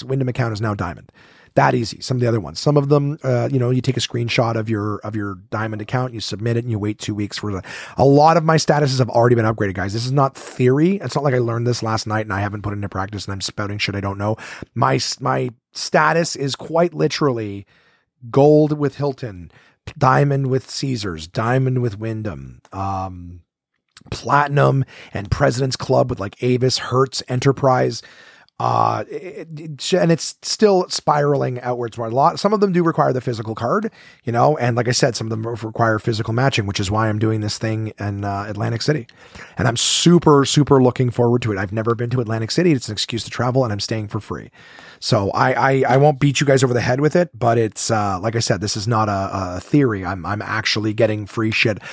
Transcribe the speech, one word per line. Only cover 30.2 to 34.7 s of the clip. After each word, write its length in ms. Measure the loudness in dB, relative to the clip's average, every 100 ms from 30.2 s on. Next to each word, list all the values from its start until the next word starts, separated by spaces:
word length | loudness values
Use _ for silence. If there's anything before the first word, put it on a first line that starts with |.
| -2 -8
still 440 | -8 2 4 4 0
spiraling 720 | -4 -2 0 0 0 -2 -4
outwards. 360 | -6 -4 -6 -6
Where 100 | -4
a 60 |
lot, 260 | 2 2 2
some 140 | 0
of 60 | 2
them 120 | 2
do 120 | 2
require 280 | 2 2 2
the 80 | 0
physical 360 | -4 -6 -6 -4
card, 360 | -2 -2 -4 -10 -20 _
you 80 | -4
know, 240 | 2 4 4
and 200 | 0